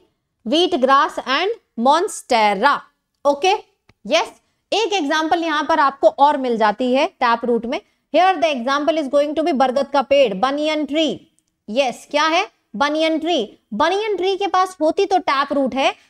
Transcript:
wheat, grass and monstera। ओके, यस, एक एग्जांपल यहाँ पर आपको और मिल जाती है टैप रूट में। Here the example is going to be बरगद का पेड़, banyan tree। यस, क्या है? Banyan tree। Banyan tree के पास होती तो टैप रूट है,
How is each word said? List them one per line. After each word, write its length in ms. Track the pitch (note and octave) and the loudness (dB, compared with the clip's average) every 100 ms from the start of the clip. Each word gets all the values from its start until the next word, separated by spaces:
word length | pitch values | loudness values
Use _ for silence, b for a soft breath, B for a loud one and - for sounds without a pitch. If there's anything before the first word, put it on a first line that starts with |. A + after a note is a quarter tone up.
| _ _ _ _ G#3+ | _ _ _ _ -4
wheat, 280 | D4+ F4+ E4 | 0 0 0
grass 400 | B3 C4+ D#4+ - - | 2 4 2 -4 -4
and 260 | - F#4+ A4+ _ - | -4 -2 -6 _ -2
monstera। 960 | B3 D#4 G4+ - - A3+ G#3+ G3 C4 B3 - _ _ _ | 0 2 0 -6 -2 2 2 2 0 0 -6 _ _ _
ओके, 280 | C#4+ C#4+ F#4 G#4+ - _ _ _ G3+ | 0 2 0 0 -4 _ _ _ -2
यस, 260 | D#4+ A4+ - _ _ _ | -2 -2 -8 _ _ _
एक 200 | F#4+ A4+ | -2 -2
एग्जांपल 520 | G4 C#4+ D#4 D#4+ F4 | -2 -2 -2 0 -2
यहाँ 200 | E4 D4+ | -2 -4
पर 160 | D4 D#4+ | -2 0
आपको 280 | C#4+ C#4 D#4+ | 0 2 0
और 280 | - C#4+ D4 | 4 2 2
मिल 200 | B3+ A3+ | -2 0
जाती 360 | G#3+ G#3 B3+ | 0 0 0
है 120 | B3+ F4 | 0 0
टैप 380 | - A#3+ A#3 | 0 0 0
रूट 220 | A#3+ A#3 A#3 | 0 -2 -2
में। 140 | D#4+ - _ _ | -8 -10 _ _
Here 220 | D4+ F#4 F4 | 2 2 2
the 160 | D#4+ | 0
example 480 | C#4 A#3 C#4+ D4 D#4+ | -2 -2 -2 0 -2
is 100 | C4+ | 0
going 200 | C#4+ D4 D#4 | 0 0 0
to 80 | D#4 | -2
be 80 | |
बरगद 360 | B3+ C4 B3+ C4+ | 0 0 0 -2
का 100 | C#4 | -2
पेड़, 320 | - C#4 B3 | 2 2 2
banyan 520 | F#3+ B3+ C#4+ D4+ D#4 D4 | 2 -2 -2 -2 -2 -2
tree। 300 | D4+ D4+ D#3+ - _ _ _ - | -2 -2 -4 -12 _ _ _ -6
यस, 380 | A3+ C4 - - | -2 -2 -4 -6
क्या 160 | D4 D#4+ | -2 0
है? 220 | E4 G#4+ _ _ G#3 | 0 -2 _ _ -4
Banyan 420 | C#4+ D#4 D#4+ D#4+ | -2 0 0 0
tree। 260 | D#4+ E4 G3+ - _ | -2 -2 -4 -10 _
Banyan 420 | G#3+ D#4+ G4 A4 F#4 | -2 -2 0 -2 -2
tree 220 | F#4 F#4+ | -2 -2
के 80 | G4 | -2
पास 300 | F#4 F#4 - | 0 -2 -2
होती 260 | D#4 E4 G4 | -2 0 0
तो 120 | F#4 | 0
टैप 340 | - C#4 C#4+ | 0 -2 -2
रूट 220 | C#4+ C4 | -2 -2
है, 200 | B3+ D#4 G#4 b | 0 -2 -4 b